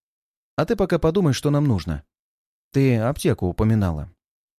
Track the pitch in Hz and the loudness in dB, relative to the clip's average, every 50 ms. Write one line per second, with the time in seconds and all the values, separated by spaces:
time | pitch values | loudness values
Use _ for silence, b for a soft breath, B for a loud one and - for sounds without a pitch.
0 | _ _ _ _ _ _ _ _ _ _ _ - 160 - 226 202 190 170 175 156 | _ _ _ _ _ _ _ _ _ _ _ -4 -2 -2 0 -2 0 0 0 0
1 | - 165 165 202 180 143 123 - - 143 147 143 147 139 107 85 78 82 76 71 | 0 0 2 2 2 2 0 0 0 0 0 0 2 0 0 0 -2 -6 -8 -8
2 | - _ _ _ _ _ _ _ _ _ _ _ _ _ - 139 135 131 120 110 | -10 _ _ _ _ _ _ _ _ _ _ _ _ _ 0 2 2 2 2 2
3 | 110 127 151 - - 156 104 - 95 90 - - 107 110 113 107 98 87 80 73 | 0 -2 -4 -2 -2 -2 0 0 -2 -4 -2 0 0 2 2 2 0 0 -2 -6
4 | 71 - - _ _ _ _ _ _ _ _ | -10 -12 -16 _ _ _ _ _ _ _ _